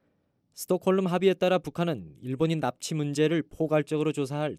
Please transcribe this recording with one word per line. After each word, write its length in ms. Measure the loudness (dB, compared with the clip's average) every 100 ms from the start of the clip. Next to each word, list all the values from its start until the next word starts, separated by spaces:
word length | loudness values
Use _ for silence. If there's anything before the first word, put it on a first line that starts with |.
| _ _ _ _ _
스톡홀름 540 | -18 -2 0 2 2 2
합의에 260 | 2 2
따라 240 | 2 2 0
북한은 600 | -2 -4 -4 -4 -8 -14
일본인 400 | -10 -2 0 0
납치 340 | -2 -4 -6
문제를 480 | -4 -2 2 2 2
포괄적으로 680 | -2 -4 0 0 0 -2 0
조사할 440 | -2 -4 -4 -6